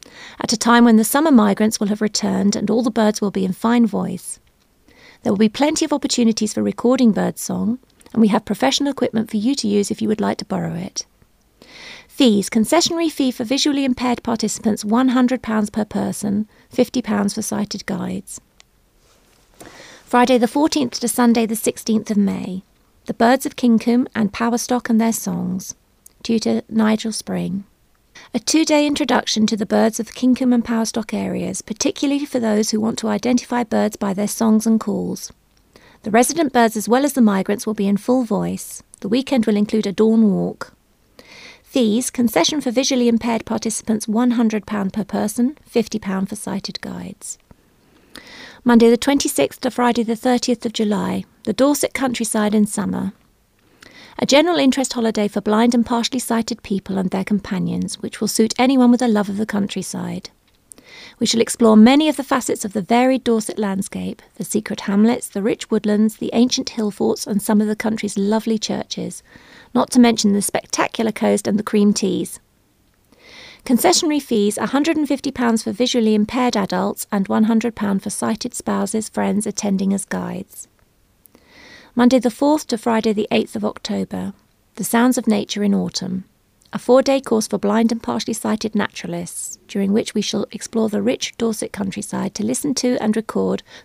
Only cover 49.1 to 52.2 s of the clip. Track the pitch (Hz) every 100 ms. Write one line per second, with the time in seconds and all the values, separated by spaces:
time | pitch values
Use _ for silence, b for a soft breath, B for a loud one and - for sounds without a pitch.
49.1 | 285 294 - - - 254 - 240 240 226
50.1 | 226 254 247 254 233 233 220 208 196 180
51.1 | 190 - _ - 208 277 285 - - 262
52.1 | 240